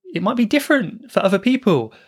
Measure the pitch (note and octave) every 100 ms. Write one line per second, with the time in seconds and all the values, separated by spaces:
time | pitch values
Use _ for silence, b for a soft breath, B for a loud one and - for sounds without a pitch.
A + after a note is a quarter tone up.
0 | F#4 A#3 F#3 B3 A3+ D4 C#4 D4 F3+ -
1 | - - F#3+ F#3+ G3 C4 - D#3 A2+ b